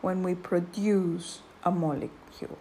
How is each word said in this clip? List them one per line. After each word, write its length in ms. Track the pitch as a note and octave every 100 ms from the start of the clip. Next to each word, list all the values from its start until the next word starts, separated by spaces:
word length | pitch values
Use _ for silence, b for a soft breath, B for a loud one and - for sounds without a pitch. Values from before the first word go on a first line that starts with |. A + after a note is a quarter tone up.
when 220 | F#3 F#3
we 120 | F3+
produce 1040 | F3+ - F3 F3 - G#3 G3+ F3+ E3+ - - - -
a 60 | F3
molecule. 840 | F3+ D#3+ C#3+ - - - - - -